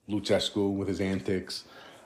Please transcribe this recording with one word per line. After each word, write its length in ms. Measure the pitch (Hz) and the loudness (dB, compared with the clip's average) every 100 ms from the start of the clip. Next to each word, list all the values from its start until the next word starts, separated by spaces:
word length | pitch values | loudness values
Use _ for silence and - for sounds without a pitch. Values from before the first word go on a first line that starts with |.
| - | -4
Lucescu 640 | 104 95 98 - 104 101 | -2 2 2 2 2 2
with 140 | 98 95 | 2 0
his 140 | 92 | 0
antics. 640 | 95 95 98 92 - - - - - - | 0 0 0 0 -2 -10 -12 -18 -20 -20